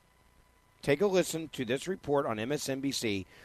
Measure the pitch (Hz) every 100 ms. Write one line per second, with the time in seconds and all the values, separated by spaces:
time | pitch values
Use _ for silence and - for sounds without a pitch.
0 | _ _ _ _ _ _ _ _ - 147
1 | 202 185 160 160 160 - 113 135 - 185
2 | - 143 139 107 117 147 - 135 139 123
3 | 117 98 90 -